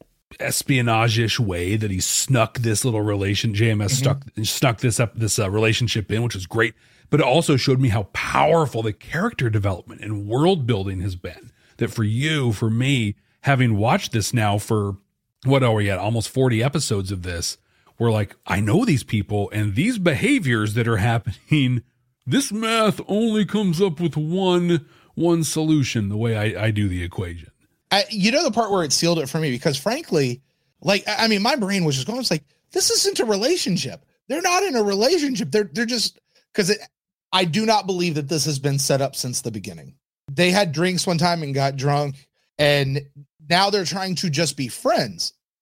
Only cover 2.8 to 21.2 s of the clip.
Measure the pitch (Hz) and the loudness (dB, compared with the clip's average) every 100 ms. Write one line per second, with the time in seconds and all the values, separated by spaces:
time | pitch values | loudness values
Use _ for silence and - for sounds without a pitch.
2.8 | 131 110 104 101 98 101 117 101 113 107 | 0 0 0 0 0 0 0 2 2 2
3.8 | 104 135 131 - - - 107 - 139 107 | 0 0 0 0 -6 -6 -4 0 0 2
4.8 | 123 110 117 - 110 - 98 107 113 110 | 0 0 -2 -2 -2 0 0 2 2 2
5.8 | 120 113 95 104 120 104 90 113 117 - | 0 -2 -2 -2 -2 -4 -6 0 0 -2
6.8 | _ _ - 147 135 147 165 135 - 127 | _ _ -2 2 4 4 4 2 4 2
7.8 | 131 104 98 - - 135 147 165 151 117 | 2 0 -4 -8 -2 2 4 4 2 -2
8.8 | 110 98 - 151 233 - 120 107 101 90 | -4 -6 -8 -4 -4 -2 -2 0 -2 -4
9.8 | - - 101 104 101 123 165 190 120 107 | -10 -14 -8 -8 -4 0 2 2 0 -2
10.8 | 95 95 95 90 90 - 117 _ _ - | -2 -4 -6 -6 -12 -16 -20 _ _ -6
11.8 | 110 - 104 117 151 156 123 104 113 113 | -6 -2 -2 0 0 0 0 0 0 0
12.8 | 131 139 104 - _ _ - 135 127 104 | 2 2 0 -4 _ _ 0 2 4 2
13.8 | 110 190 - 113 98 117 104 104 - 107 | 2 0 0 -2 -2 0 0 0 0 -2
14.8 | 101 98 _ _ _ _ 127 135 127 110 | -2 -6 _ _ _ _ 0 2 4 2
15.8 | 101 92 101 117 - 131 131 110 127 156 | 2 0 0 -2 -2 0 2 2 0 -2
16.8 | - 104 95 95 90 85 - - _ _ | -2 -2 -2 -6 -6 -6 -6 -10 _ _
17.8 | _ - 117 107 101 - - 95 107 151 | _ -2 0 2 -2 -6 -4 -2 2 2
18.8 | 247 139 - 107 - 104 101 104 104 98 | 4 0 0 -4 -2 -2 -2 -2 -2 0
19.8 | 202 240 170 131 214 277 143 113 104 110 | -2 0 0 0 2 0 2 0 0 0
20.8 | 117 110 117 117 | 0 2 2 0